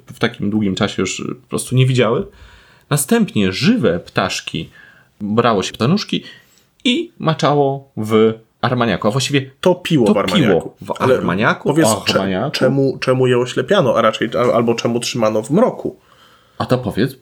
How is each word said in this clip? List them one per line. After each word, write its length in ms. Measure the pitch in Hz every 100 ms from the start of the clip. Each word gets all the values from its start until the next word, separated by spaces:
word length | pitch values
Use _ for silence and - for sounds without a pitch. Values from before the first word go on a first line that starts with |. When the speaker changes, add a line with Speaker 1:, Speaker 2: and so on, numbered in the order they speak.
| -
Speaker 1:
w 60 | -
takim 300 | 117 - 101
długim 260 | 107 101 92
czasie 260 | 101 -
już 220 | 95 - - -
po 80 | _
prostu 260 | - - 127
nie 100 | 131
widziały. 420 | 123 110 131 202 - - - _ _ _
Następnie 600 | 147 - 233 208 - 95
żywe 480 | 92 143 247 113 87
ptaszki 720 | - - 95 - - 78 - - - _ _ _
brało 420 | 104 107 120 104
się 100 | 92
ptanuszki 500 | - 117 202 - - - - _ _ _ _
i 280 | - 254 339 -
maczało 720 | 156 156 147 147 139 139 139 -
w 360 | 107 110 110 113 _ _
armaniaku, 460 | 120 123 117 92 107
a 40 |
właściwie 400 | 127 127 139 131 -
Speaker 2:
Topiło 440 | 185 180 - 156 107
w 20 |
Speaker 1:
topiło 100 | 104
Speaker 2:
armaniaku. 500 | 95 180 110 85 - -
Speaker 1:
w 100 | 101 -
Speaker 2:
Ale 140 | 127 123
Speaker 1:
armaniaku, 520 | 90 90 123 175 -
Speaker 2:
powiedz, 180 | 151 110
Speaker 1:
o 160 | 104 -
Speaker 2:
cze-, 60 |
Speaker 1:
armaniaku. 380 | 151 95 92 139
Speaker 2:
czemu, 460 | - 131 139 135 -
czemu 280 | - 127 127
je 100 | 123
oślepiano, 580 | 123 135 127 202 135 107
a 60 |
raczej, 280 | 113 - 113 90
a, 160 | 120
albo 220 | 117 117 117
czemu 240 | 123 117
trzymano 420 | - 127 110 107
w 100 | 107
mroku? 480 | 160 233 - - - _ _ _ _ _ -
Speaker 1:
A 80 | 110
to 120 | 127
powiedz, 360 | 117 90 127 -